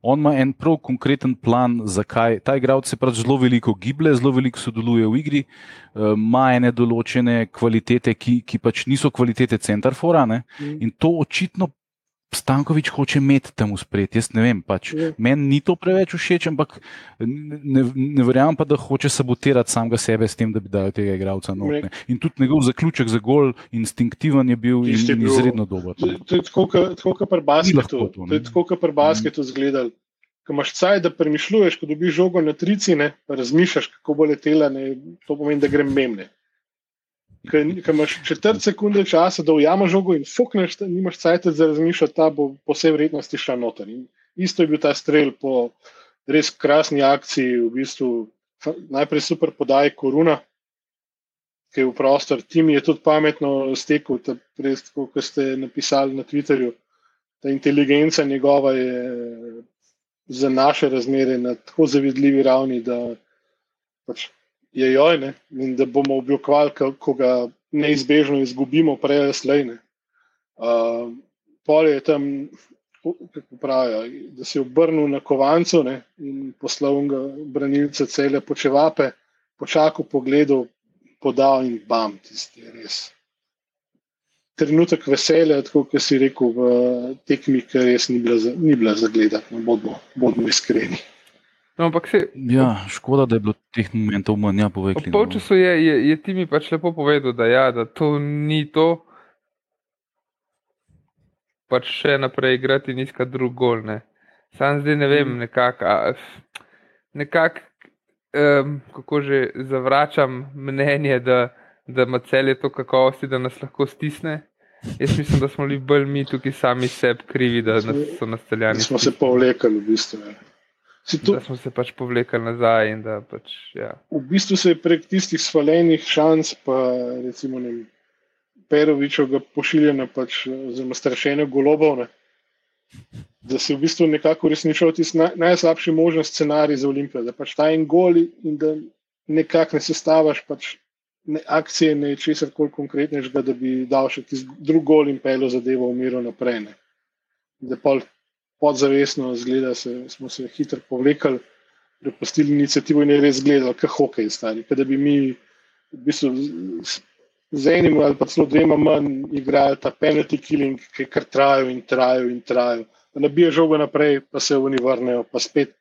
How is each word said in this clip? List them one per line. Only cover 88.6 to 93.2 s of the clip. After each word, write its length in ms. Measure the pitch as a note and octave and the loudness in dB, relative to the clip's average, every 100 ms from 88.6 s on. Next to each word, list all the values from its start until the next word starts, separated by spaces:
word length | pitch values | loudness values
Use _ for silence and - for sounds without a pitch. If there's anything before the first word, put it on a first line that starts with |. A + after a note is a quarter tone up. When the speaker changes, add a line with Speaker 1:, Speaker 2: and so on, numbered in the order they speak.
| D#3+ | 2
Speaker 2:
bila 200 | C3+ A2 | 4 2
za 120 | G#2 A2+ | 2 0
gledati, 400 | A2 G#2+ A2 - | 2 2 0 -8
no, 120 | A#2 | -8
bodimo, 320 | A2+ A2 G#2+ - _ | -2 -2 -4 -12 _
bodimo 360 | - B2 A#2 A2+ | -2 0 0 -2
iskreni. 500 | - - A#2+ F2 F2+ - _ _ _ _ _ _ - | -2 0 -2 -2 -8 -10 _ _ _ _ _ _ -4
Speaker 3:
No, 60 | |
ampak 240 | E3+ E3 - | -2 -2 0
se 160 | G#3 - | 0 0
Speaker 1:
Ja, 400 | - C3 B2+ B2+ G#2 F#2+ | -6 0 2 4 0 -8
škoda, 360 | - - C#3 | -12 0 2